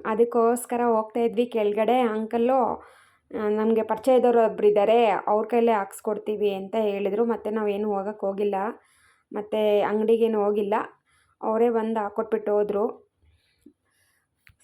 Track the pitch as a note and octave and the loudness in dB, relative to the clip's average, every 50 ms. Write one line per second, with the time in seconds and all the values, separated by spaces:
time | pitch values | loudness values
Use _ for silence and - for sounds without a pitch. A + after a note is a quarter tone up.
0 | - G#3+ A3 G3+ A#3 A#3 - A#3 A3+ A#3 B3 A#3+ - - B3 A#3 A#3+ A#3+ A3+ A3 | -4 -4 2 2 2 2 2 2 2 2 0 -2 -4 -6 -4 -2 0 2 2 0
1 | A3 A3 - A#3+ A#3 A3+ F#3+ A3 B3 B3 - A3 G#3 G#3 G#3 A3 A3 G#3+ A#3+ B3+ | -2 -2 -4 -2 -2 0 0 -2 -2 -2 -2 -2 -2 0 0 0 2 2 2 2
2 | B3 A3 G#3+ A3 A3 A3 A#3 A#3 A#3 B3 C4 C4 A3+ - - - - - - - | 2 0 -2 -4 -6 -4 -2 0 2 2 2 2 2 0 -2 -6 -12 -20 -20 -20
3 | _ _ _ _ _ - - G3+ G#3+ G#3 G#3+ G#3+ A3 A3 A3+ A3 A3 - - - | _ _ _ _ _ -12 -8 -4 -2 -2 0 0 2 2 2 0 0 -2 -4 -2
4 | - C4+ B3+ B3 A3+ B3 A#3 A#3 A3 G#3+ F3+ F3 G#3 G#3 G#3 G#3 G3+ G3+ A3+ A#3+ | 2 4 4 4 4 4 4 4 2 2 0 2 2 4 4 4 4 4 4 4
5 | A#3 G#3 F3+ - - - G#3 G#3+ A3 A3 B3 A#3 A#3 A#3 A3 G3+ G3 G3 - - | 4 2 2 0 0 0 0 0 0 0 0 2 2 2 2 0 -2 -6 -10 -8
6 | - A3+ G#3 G#3 - G#3+ G#3+ G3+ G#3 G3+ G3 F#3+ F#3+ F#3+ A3 A3 A3 G#3 G3 G3+ | -6 -6 -6 -6 -6 -6 -4 -2 -2 -2 -2 -4 -8 -6 -4 -2 -2 -2 -2 -2
7 | G3+ G3 G3+ G#3+ A#3+ A#3 A3 G#3 - A3 G#3+ A3 G#3+ G#3 G3 G3+ G#3+ G#3+ G3+ G3 | -2 -2 0 0 -2 -2 -2 -4 -4 -6 -4 -2 -2 -2 -2 -2 -2 -4 -4 -4
8 | F#3+ G#3 G#3+ - G3+ G3 G3 G3 G#3 G#3 G3 F#3+ G3 A#3 D4 - _ _ _ _ | -6 -8 -8 -6 -6 -6 -4 -2 -4 -2 -2 -2 -4 -6 -8 -12 _ _ _ _
9 | _ _ _ _ _ - - G#3 G#3 G#3+ A3 A3 G#3+ G#3 G#3 G3+ F#3+ F#3+ G#3 G#3+ | _ _ _ _ _ -12 -10 -10 -8 -4 -2 0 2 2 2 2 2 0 0 0
10 | A3 G#3+ A3+ A3 A3+ A3+ A3 G#3 G3+ G#3 G#3 G#3+ G#3 G3 G#3+ B3 - - _ _ | 2 2 4 4 4 0 2 0 0 0 0 0 -2 -2 -2 -2 -4 -6 _ _
11 | _ _ _ _ _ _ _ - - A3 A3 A3 A#3 A#3+ A3+ A3+ A3 A3+ A3+ A3 | _ _ _ _ _ _ _ -8 -4 -2 0 2 2 2 2 0 -2 -2 -4 -4
12 | G3+ G#3 G#3 A3 A3 A3 A3+ G#3 G#3 G#3 G#3 G#3 G#3 G3+ G3+ G3 A3 - - - | -4 -4 -4 -6 -4 -2 -4 -4 -2 0 0 0 0 0 0 -2 -2 -4 -6 -10
13 | _ _ _ _ _ _ _ _ _ _ _ _ _ - _ _ _ _ _ _ | _ _ _ _ _ _ _ _ _ _ _ _ _ -20 _ _ _ _ _ _
14 | _ _ _ _ _ _ _ _ _ _ _ _ | _ _ _ _ _ _ _ _ _ _ _ _